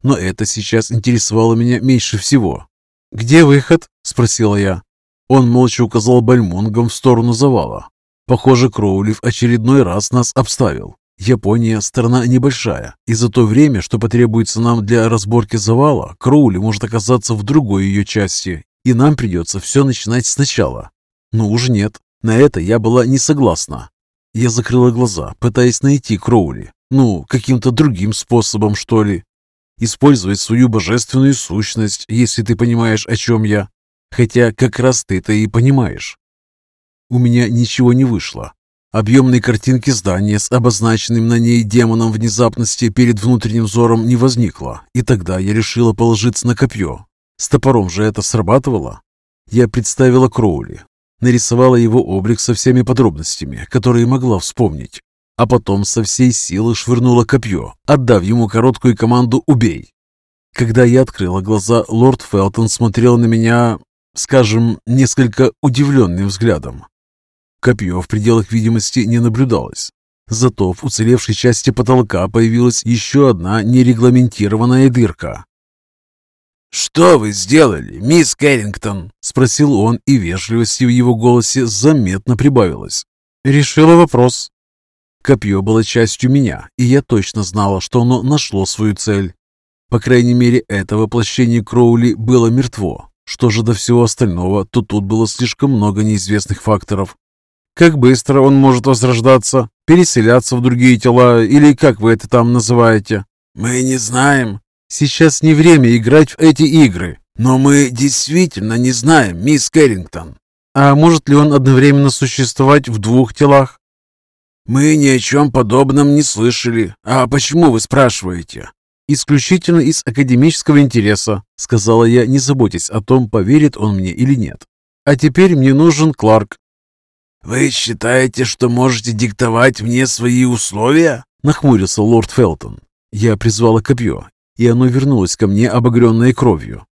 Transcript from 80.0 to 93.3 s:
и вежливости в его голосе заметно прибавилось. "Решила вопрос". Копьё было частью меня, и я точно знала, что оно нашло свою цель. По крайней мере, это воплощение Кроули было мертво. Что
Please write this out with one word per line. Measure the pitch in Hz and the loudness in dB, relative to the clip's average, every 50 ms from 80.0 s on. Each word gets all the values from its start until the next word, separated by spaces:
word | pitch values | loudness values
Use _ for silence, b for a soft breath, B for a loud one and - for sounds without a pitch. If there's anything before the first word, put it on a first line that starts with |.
| _ | _
и | - 143 123 | 0 0 0
вежливости | 95 82 90 92 - - 113 117 117 107 - - 131 | 0 -2 -6 -8 -6 -4 -2 -2 -2 -2 -2 -2 0
в | 123 | 0
его | 120 123 123 123 123 | 2 2 2 2 0
голосе | 110 113 123 120 123 113 - - 131 127 | 2 2 2 2 2 0 0 -2 -2 -4
заметно | 117 104 98 107 151 156 143 113 90 92 98 - - 123 | -4 -4 0 0 2 2 2 0 -2 -4 -4 -4 -4 -2
прибавилось. | 107 123 147 139 123 104 90 71 52 50 50 - - - _ _ _ _ _ _ _ _ | 0 0 2 2 2 0 0 -2 -8 -12 -10 -10 -12 -12 _ _ _ _ _ _ _ _
"Решила | 135 139 147 143 - - - 156 160 170 | 0 2 2 0 0 2 4 6 6 6
вопрос". | 170 175 156 - 120 123 127 - - - - _ _ _ _ _ _ _ _ _ _ _ _ _ _ _ | 6 6 4 2 2 2 2 0 -4 -14 -16 _ _ _ _ _ _ _ _ _ _ _ _ _ _ _
Копьё | - 139 110 - 104 98 95 98 | 0 0 0 2 -2 -2 0 0
было | 104 110 113 110 | 2 2 0 0
частью | - - 120 117 107 - - - 127 | 0 0 0 0 0 -2 -4 -2 0
меня, | 135 143 135 107 67 52 - - _ | 2 2 0 0 -4 -8 -14 -18 _
и | - 127 | -2 0
я | 120 131 139 | 2 2 0
точно | 135 _ 123 107 95 - - 110 101 | 0 _ -2 -2 -2 -4 -6 -8 -8
знала, | 87 90 104 101 101 98 95 | -6 -4 -4 -2 -2 -2 -4
что | - - - 123 117 | -6 -2 -2 0 0
оно | 123 127 123 107 | 2 0 0 0
нашло | 127 147 147 - - - 98 95 | -2 -2 -2 -4 -4 -4 -4 -4
свою | - - - 107 107 101 | -4 -4 -4 -4 -4 -4
цель. | - - - 104 98 98 90 - _ _ _ _ _ _ _ _ _ _ _ | -4 -4 -4 -4 -4 -4 -6 -10 _ _ _ _ _ _ _ _ _ _ _
По | - 117 | -4 -4
крайней | - 120 127 123 120 120 123 | 0 2 2 2 4 2 2
мере, | 123 123 120 120 123 - _ | 2 2 2 2 0 -2 _
это | 104 98 98 - 104 107 | -6 -6 -6 -4 -2 -4
воплощение | 113 107 - 120 110 - - - 127 117 120 117 107 | -4 -2 -2 -4 -4 -4 -2 -2 0 0 0 -2 -4
Кроули | - - 123 120 117 117 117 120 120 107 | -2 0 2 4 4 4 2 2 0 0
было | 104 110 113 127 123 117 113 | -2 -2 0 2 2 2 2
мертво. | 117 127 135 123 - - 101 85 65 - - _ _ _ _ | 0 0 -2 -4 -6 -8 -8 -8 -8 -10 -16 _ _ _ _
Что | - | -18